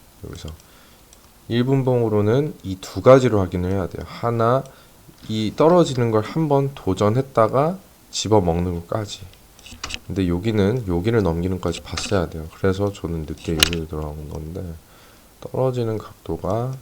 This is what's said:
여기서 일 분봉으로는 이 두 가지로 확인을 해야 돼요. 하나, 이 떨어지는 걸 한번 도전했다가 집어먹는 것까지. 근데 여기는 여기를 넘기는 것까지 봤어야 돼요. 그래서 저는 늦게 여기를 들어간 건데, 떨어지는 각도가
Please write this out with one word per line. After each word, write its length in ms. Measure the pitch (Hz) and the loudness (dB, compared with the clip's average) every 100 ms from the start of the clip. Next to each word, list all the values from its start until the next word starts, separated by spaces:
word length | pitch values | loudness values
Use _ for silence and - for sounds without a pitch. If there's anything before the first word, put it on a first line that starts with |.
| - - | -20 -18
여기서 240 | - - 80 78 - - - - - - - - - | -16 -14 -14 -16 -20 -20 -20 -20 -20 -20 -20 -20 -4
일 160 | 113 | 0
분봉으로는 920 | 123 135 127 123 113 104 104 123 151 - | 2 2 2 2 2 2 4 2 0 -4
이 160 | 98 92 | -8 -8
두 220 | - - | -8 2
가지로 380 | 110 131 123 107 | 8 8 8 2
확인을 320 | 92 90 90 | 0 -2 -2
해야 160 | 98 87 | -2 -4
돼요. 160 | - - | -6 -12
하나, 560 | - 117 117 113 131 - - - - - - - | -6 -4 0 2 2 -2 -16 -20 -20 -20 -18 -6
이 240 | 110 107 - | -2 -2 4
떨어지는 540 | 151 180 160 127 117 | 6 6 4 2 2
걸 120 | 110 | 2
한번 480 | 104 160 160 139 139 | 0 -2 2 2 0
도전했다가 1040 | 139 - 92 104 117 135 - 110 120 156 190 - - - | -4 -2 2 2 2 0 2 2 4 0 -2 -12 -20 -14
집어먹는 640 | - 98 107 87 82 90 85 | -6 2 2 4 0 0 -4
것까지. 400 | 82 113 104 - 92 - - - - - - - - | -4 -6 -6 -12 -16 -20 -20 -20 -20 -16 -12 -12 -6
근데 220 | 92 90 | -2 0
여기는 580 | 87 104 107 98 127 104 | 0 0 2 2 0 0
여기를 360 | 87 95 117 | -2 2 2
넘기는 380 | 101 85 90 92 | 2 0 -2 -2
것까지 220 | 87 85 | -4 -6
봤어야 460 | - - - 101 80 | -8 -8 -2 -2 -2
돼요. 160 | 82 80 | -6 -12
그래서 380 | - 98 95 101 | -4 -2 0 -2
저는 340 | 98 82 82 78 | -4 -6 -6 -6
늦게 260 | 76 - | -8 -4
여기를 340 | 82 - 85 80 | -2 -2 -4 -6
들어간 400 | 78 76 76 76 | -8 -8 -10 -12
건데, 340 | 80 78 87 90 80 - - - - - - | -12 -10 -10 -10 -12 -18 -20 -20 -20 -20 -18
떨어지는 580 | - - 131 123 113 107 | -10 -4 -2 -2 -4 -4
각도가 760 | - - - 80 90 107 127 131 | -8 -16 -8 -6 -4 -2 -4 -8